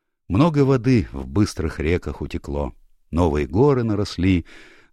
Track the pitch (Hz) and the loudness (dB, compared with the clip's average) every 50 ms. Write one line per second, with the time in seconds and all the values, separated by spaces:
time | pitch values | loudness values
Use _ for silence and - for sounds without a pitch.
0 | _ _ _ _ _ - 82 104 151 175 151 143 139 131 139 127 107 131 131 113 | _ _ _ _ _ -2 2 2 2 4 4 2 2 4 2 2 2 2 2 2
1 | 82 - - 67 67 65 67 101 107 - - - 80 78 - - 76 80 87 85 | 2 0 -6 -10 -10 -4 0 0 0 0 0 -4 -6 -6 -4 -4 -2 -2 -2 -2
2 | - 76 71 - 73 65 - - - - 71 71 71 62 - _ _ _ _ _ | -2 -6 -10 -8 -10 -8 -8 -10 -8 -6 -6 -6 -6 -6 -8 _ _ _ _ _
3 | _ - - 78 90 82 71 73 71 62 82 98 139 147 139 123 117 113 104 98 | _ -6 -2 0 0 0 0 0 -2 -2 0 0 2 2 2 0 0 -2 -2 -2
4 | 104 - - - 87 98 95 87 - - - - - - - _ _ _ | -4 -4 -4 -2 2 2 2 2 0 -4 -14 -20 -20 -20 -20 _ _ _